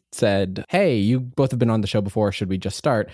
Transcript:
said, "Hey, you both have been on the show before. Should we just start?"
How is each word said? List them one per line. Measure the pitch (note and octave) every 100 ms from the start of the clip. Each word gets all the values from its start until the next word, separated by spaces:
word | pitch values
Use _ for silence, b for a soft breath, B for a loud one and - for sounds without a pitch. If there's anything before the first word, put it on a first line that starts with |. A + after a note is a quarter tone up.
| _
said, | - A2 G2 F#2+ F#2+ -
"Hey, | F3+ F#3+ A2+
you | G2+ B2+
both | B2 B2 C3+
have | B2
been | A#2
on | A2+
the | G2
show | A2
before. | G2 A2 G2+
Should | - F#2+
we | F#2
just | F#2 -
start?" | D3+ A#2 G#2